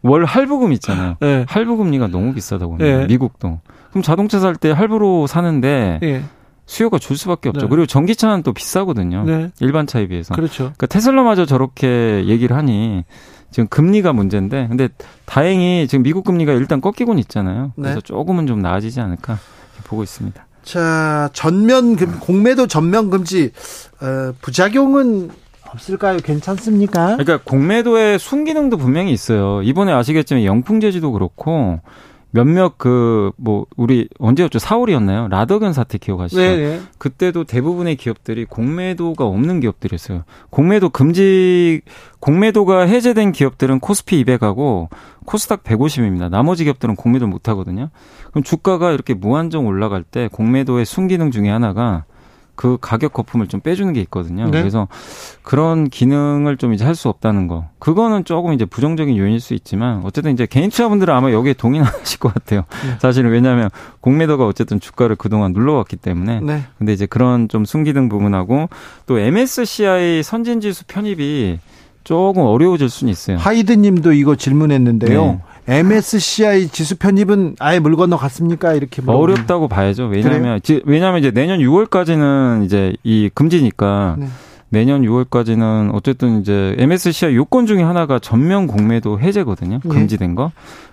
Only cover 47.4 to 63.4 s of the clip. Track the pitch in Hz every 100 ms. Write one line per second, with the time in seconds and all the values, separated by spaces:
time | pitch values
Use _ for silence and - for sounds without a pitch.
47.4 | - 101 90 92 151 _ - - - 156
48.4 | 131 160 190 180 175 143 - 104 101 143
49.4 | 165 160 117 95 107 98 82 120 113 -
50.4 | 110 131 131 123 113 - 185 180 156 117
51.4 | 104 110 117 98 120 85 - _ - _
52.4 | _ - 123 123 - 113 143 - 107 120
53.4 | 101 98 156 185 196 135 90 98 85 87
54.4 | 117 156 98 110 98 - - - - -
55.4 | - 131 165 160 147 - 123 143 147 143
56.4 | 147 135 123 104 120 117 123 - 110 101
57.4 | 90 85 82 _ - 175 233 214 - 170
58.4 | 170 139 104 - 143 160 147 110 98 113
59.4 | - 113 - 98 123 104 92 143 151 127
60.4 | 120 131 190 - 233 208 180 131 131 110
61.4 | 131 135 117 151 123 - - - 120 -
62.4 | - 104 90 - 135 120 127 127 120 117